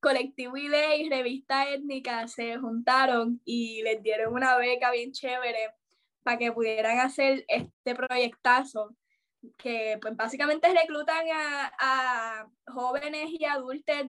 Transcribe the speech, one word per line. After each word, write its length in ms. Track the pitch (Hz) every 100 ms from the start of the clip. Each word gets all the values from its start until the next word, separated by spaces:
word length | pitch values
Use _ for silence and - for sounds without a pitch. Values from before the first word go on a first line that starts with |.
Colectivo 560 | 294 269 262 - 247 262
Ide 420 | 285 294 302 302
y 120 | 311
Revista 580 | 269 247 269 - 269 277
Étnica 600 | 277 285 269 262 233 226
se 300 | - 233 233
juntaron 840 | 254 226 240 254 269 240 226 240
y 380 | - 240 233 220
les 220 | 220 220
dieron 300 | 202 214 220
una 220 | 247 262 247
beca 360 | 247 247 247
bien 180 | 240 240
chévere 640 | 269 262 254 247 226 220 - _ _ _ _
pa' 160 | - 240
que 140 | 240
pudieran 480 | 233 226 220 220 233
hacer 440 | 262 269 269 269 -
este 480 | 240 - _ - 254
proyectazo 1000 | 254 254 240 - 254 247 269 226 214 240 _ _ _ _ 233 _
que, 400 | 254 233 220 214
pues, 160 | 214 226
básicamente 560 | 226 277 294 302 330
reclutan 540 | 359 320 302 302 320 330
a, 400 | 311 302 285 269 -
a 680 | 262 262 254 240 226 220 220 _ -
jóvenes 640 | 254 247 269 294 302 311
y 140 | 320
adultos 640 | 302 285 254 277 - 285 269